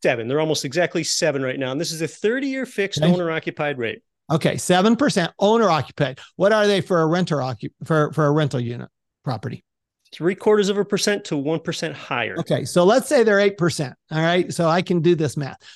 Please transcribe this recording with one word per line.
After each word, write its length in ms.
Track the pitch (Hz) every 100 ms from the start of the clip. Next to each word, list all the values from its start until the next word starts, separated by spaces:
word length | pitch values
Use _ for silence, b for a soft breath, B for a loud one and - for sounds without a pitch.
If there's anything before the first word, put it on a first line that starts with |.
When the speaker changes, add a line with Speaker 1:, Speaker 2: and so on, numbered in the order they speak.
Speaker 1:
Seven. 260 | 170 123 113
They're 120 | 143
almost 240 | 156 139
exactly 380 | 147 143 170 180
seven 400 | 156 - 165 139
right 160 | 131 135
now. 140 | 131
And 80 | 135
this 120 | 160
is 100 | 160
a 60 | 160
thirty-year 580 | - 208 254 277 262 254
fixed 340 | - 196 147
Speaker 2:
Okay. 100 | 156
Speaker 1:
owner-occupied 680 | 180 165 160 170 - 147 135
rate. 240 | 113 110 _ _ -
Speaker 2:
Okay, 260 | 156 - -
seven 400 | - 180 208 233
percent 360 | 294 202 165 -
owner-occupied. 800 | 202 226 208 156 - - 139 131 B -
What 160 | 190
are 140 | 214 208
they 140 | 202
for 200 | - 175
a 40 | 160
renter 300 | 170 175 147
occup-, 360 | 131 120 - -
for, 280 | 139 156 151
for 140 | - 151
a 60 |
rental 280 | 147 147 135
unit 280 | 117 120 127 _ _ _
property? 420 | - 110 117 - _ _ _ _ _
Speaker 1:
Three 220 | - 156
quarters 340 | 196 220 208 202
of 100 | 202
a 60 |
percent 400 | 196 196 - 202 -
to 100 | 156
one 240 | 139 160
percent 340 | 160 - 160
higher. 420 | 143 - 127 110 98
Speaker 2:
Okay, 260 | - 139
so 200 | 139 180
let's 240 | 180 247 -
say 140 | 294
they're 180 | 220 202
eight 160 | 202 202
percent. 360 | 170 - 135 - -
All 100 | 156
right, 320 | 165 180 175
so 160 | 156 170
I 140 | 170
can 180 | - 175
do 140 | 160
this 220 | 165 151 151
math. 220 | 139 - B